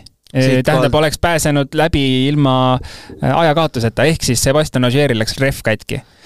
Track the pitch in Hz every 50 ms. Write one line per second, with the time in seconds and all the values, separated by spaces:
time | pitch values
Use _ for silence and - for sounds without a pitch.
0 | - - _ _ _ - - 131 131 131 127 127 127 - 151 131 127 139 120 151
1 | 156 151 - - - 170 170 156 - 156 147 143 139 135 - 151 151 170 - 156
2 | 139 135 131 127 131 139 147 147 143 135 131 131 127 127 127 127 - - - -
3 | - - - - - 131 135 160 165 160 147 160 160 156 - 123 113 113 - -
4 | 120 156 165 - - - 123 117 - 139 135 151 151 147 - 131 123 123 120 143
5 | 147 139 120 110 113 - - - 135 135 131 - - 113 110 104 - - 113 -
6 | - _ _ _ -